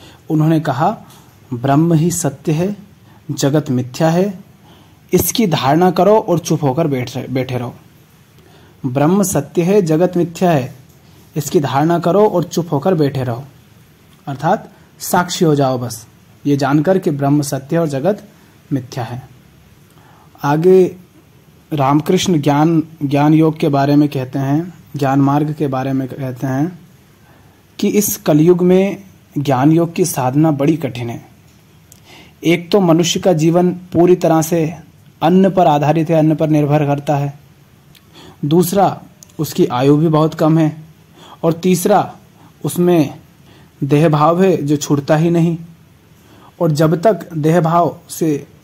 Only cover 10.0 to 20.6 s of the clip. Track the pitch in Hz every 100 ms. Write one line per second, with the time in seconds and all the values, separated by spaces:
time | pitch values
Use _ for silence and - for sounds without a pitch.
10 | 180 180 170 - 185 151 123 - - -
11 | _ - - - - 185 131 131 156 170
12 | 175 180 214 175 160 - 170 143 190 180
13 | 143 139 127 117 139 - _ - _ _
14 | _ _ - 131 160 214 - - - -
15 | - 180 180 - 165 143 135 127 123 -
16 | - _ _ - 143 143 135 147 156 190
17 | 190 143 139 147 143 139 - 165 165 139
18 | 160 214 - _ _ _ - 139 127 -
19 | 117 123 - - _ _ _ _ _ _
20 | - - - - 143 151